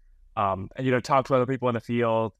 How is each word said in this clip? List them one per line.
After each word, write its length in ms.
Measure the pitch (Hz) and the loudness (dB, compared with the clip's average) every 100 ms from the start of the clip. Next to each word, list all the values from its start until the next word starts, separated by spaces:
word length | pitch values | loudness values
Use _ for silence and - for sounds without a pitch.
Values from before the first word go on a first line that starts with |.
| - - - 110 | -20 -20 -10 -4
um, 340 | 98 95 98 - | -2 -2 -6 -4
you 120 | 131 | 0
know, 80 | 123 | 0
talk 280 | - 135 127 | 2 0 2
to 80 | 131 | 2
other 100 | 123 | 2
people 220 | 131 123 | -2 -2
in 60 | 117 | -2
the 60 | |
field. 520 | - 120 117 113 113 | -2 0 2 0 -2